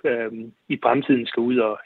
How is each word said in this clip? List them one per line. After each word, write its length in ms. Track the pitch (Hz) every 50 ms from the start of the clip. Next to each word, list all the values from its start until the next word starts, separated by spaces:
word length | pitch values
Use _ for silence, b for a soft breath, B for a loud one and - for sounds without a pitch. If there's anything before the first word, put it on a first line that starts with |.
| -
øhm, 480 | 151 120 117 113 110 113 113 110 113 - _ _ -
i 100 | 156 - -
fremtiden 440 | 120 120 139 139 - 139 123 117
skal 140 | - - -
ud 160 | 117 123 127 123
og 200 | 113 107 107 - -